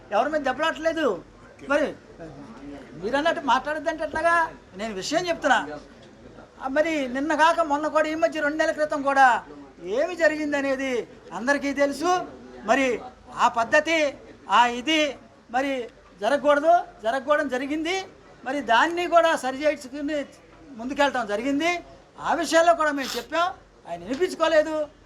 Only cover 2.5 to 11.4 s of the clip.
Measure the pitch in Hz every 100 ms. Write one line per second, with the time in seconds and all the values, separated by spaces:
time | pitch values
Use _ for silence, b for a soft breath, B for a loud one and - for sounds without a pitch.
2.5 | - 143 143 - 147 202 277 330 330 269
3.5 | 247 294 311 311 320 311 311 330 339 -
4.5 | - - 185 220 190 - 311 359 330 294
5.5 | 226 147 151 - - - - - - -
6.5 | - 269 277 330 311 262 262 302 294 320
7.5 | 330 320 285 311 302 311 320 330 311 294
8.5 | 311 320 302 302 302 277 277 262 - -
9.5 | - - - 175 233 339 339 311 311 302
10.5 | 285 277 262 269 240 170 - - 175